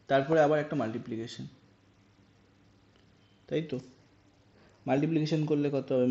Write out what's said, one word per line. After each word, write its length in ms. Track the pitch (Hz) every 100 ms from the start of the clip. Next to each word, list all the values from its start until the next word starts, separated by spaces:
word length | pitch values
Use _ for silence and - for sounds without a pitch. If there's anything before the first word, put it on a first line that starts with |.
| -
তারপরে 320 | 135 143 160 147
আবার 120 | 151
একটা 160 | 143 147
multiplication, 680 | 110 117 - 113 117 - 135 - _ _ _ _ _ _ _ _ _ _ _ _ _ _ _ _ _ _ -
তাই 140 | 147
তো? 160 | 160 131 - - _ _ _ _ _ _ - _ -
multiplication 580 | 135 156 160 156 160 147
করলে 220 | 147 143 139
কত 120 | 131
হবে? 160 | 131 127